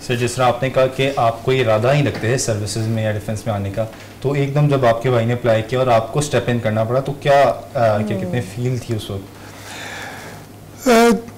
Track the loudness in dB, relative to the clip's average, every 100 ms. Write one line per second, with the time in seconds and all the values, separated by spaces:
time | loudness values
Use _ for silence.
0 | -6 -2 -2 0 0 2 0 2 2 2
1 | -2 2 0 0 0 2 2 2 4 2
2 | 2 0 -2 -2 -2 -4 -4 -4 -2 -2
3 | -2 -4 -4 -6 -4 -4 -4 -4 -6 -8
4 | -20 -8 -4 -2 0 2 2 4 2 2
5 | 2 0 0 0 2 0 0 0 2 2
6 | 2 -2 -2 0 0 -2 0 0 0 0
7 | -2 -2 4 6 6 2 -4 0 2 2
8 | 0 -4 -4 -4 -6 -4 -4 -4 -4 -6
9 | -6 -10 -10 -18 -20 -18 -16 -14 -12 -12
10 | -14 -14 -16 -16 -18 -20 -20 -4 4 6
11 | 6 4 -2